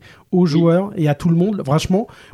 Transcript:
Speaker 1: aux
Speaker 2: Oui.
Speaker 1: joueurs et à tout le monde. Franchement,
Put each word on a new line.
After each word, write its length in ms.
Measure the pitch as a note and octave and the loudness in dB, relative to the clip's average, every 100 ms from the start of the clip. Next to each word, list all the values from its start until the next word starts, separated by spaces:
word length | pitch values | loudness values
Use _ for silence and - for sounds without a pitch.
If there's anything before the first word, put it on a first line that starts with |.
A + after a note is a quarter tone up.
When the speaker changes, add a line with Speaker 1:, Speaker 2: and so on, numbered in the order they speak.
| - - _ | -10 -20 _
Speaker 1:
aux 120 | F3+ | 0
Speaker 2:
Oui. 60 | F3+ | 2
Speaker 1:
joueurs 420 | E3 E3+ F3 G3 F#3+ | 2 2 2 -2 -2
et 140 | D3+ | -2
à 60 | C#3+ | 0
tout 120 | E3+ | 0
le 80 | E3 | 0
monde. 260 | G3 G3 C3+ | 0 -2 -2
Franchement, 420 | D#3 - F#3+ A#3+ - - | -2 0 -2 -2 -12 -20